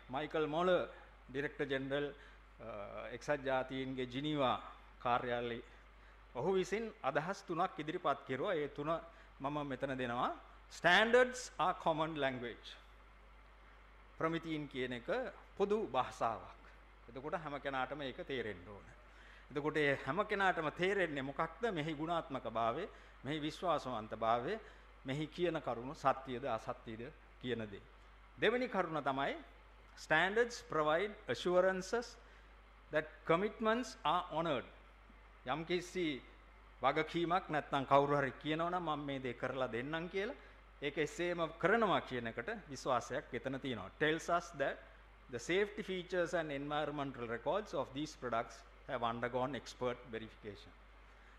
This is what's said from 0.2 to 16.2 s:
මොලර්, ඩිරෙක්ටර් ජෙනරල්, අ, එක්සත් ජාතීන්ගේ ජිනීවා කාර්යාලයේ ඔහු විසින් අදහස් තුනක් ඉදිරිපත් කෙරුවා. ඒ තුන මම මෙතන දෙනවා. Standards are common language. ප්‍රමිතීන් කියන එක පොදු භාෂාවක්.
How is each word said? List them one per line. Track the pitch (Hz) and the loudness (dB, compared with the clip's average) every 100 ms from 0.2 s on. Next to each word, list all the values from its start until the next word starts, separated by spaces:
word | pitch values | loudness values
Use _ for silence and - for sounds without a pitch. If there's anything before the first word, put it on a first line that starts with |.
| 151 160 151 | -2 0 0
මොලර්, | 151 180 175 117 - - - - | 2 4 4 2 -6 -18 -20 -10
ඩිරෙක්ටර් | 127 143 - 143 | -4 -4 -2 0
ජෙනරල්, | 135 135 139 143 - - - - - | 0 0 -2 -2 -6 -16 -20 -20 -14
අ, | 113 107 104 107 110 | -10 -8 -8 -8 -8
එක්සත් | 120 - 147 | -6 -2 0
ජාතීන්ගේ | 135 131 127 131 131 131 127 | 2 0 0 -4 -4 -4 -4
ජිනීවා | 123 151 151 131 104 - - - - | -2 0 2 4 2 -2 -16 -20 -6
කාර්යාලයේ | 127 123 123 120 120 120 - - - - - - - | 2 2 2 -2 -2 -4 -8 -18 -20 -20 -20 -20 -12
ඔහු | 127 147 | -4 0
විසින් | 190 180 202 226 - | 2 2 -2 -4 -4
අදහස් | 131 143 160 190 | -2 0 0 -4
තුනක් | - 165 185 - | -4 0 0 -2
ඉදිරිපත් | 151 175 160 139 | -6 -2 0 0
කෙරුවා. | - 131 180 | -2 -2 0
ඒ | 170 143 | 0 -2
තුන | - 147 165 - - - - | -4 -2 -2 -4 -18 -20 -8
මම | 139 147 | -4 -4
මෙතන | 143 127 139 131 | -4 -4 -2 -2
දෙනවා. | 123 120 208 330 - - - | 0 2 0 0 -10 -20 -18
Standards | - 165 185 220 240 254 247 - - | 2 8 8 10 8 8 4 -6 0
are | 165 175 | 2 2
common | - 156 156 156 | 4 4 2 2
language. | 135 127 120 101 - - - - - - - - - - - - - - - | 0 0 -4 -8 -14 -16 -18 -20 -20 -20 -20 -20 -20 -20 -20 -20 -20 -20 -16
ප්‍රමිතීන් | - 160 165 165 156 143 | -2 -2 0 -4 -6 -4
කියන | 135 123 | -4 -4
එක | 123 113 220 233 - - | -4 -2 -2 -4 -10 -10
පොදු | - 196 214 180 | -2 0 2 0
භාෂාවක්. | 127 117 - | 0 0 2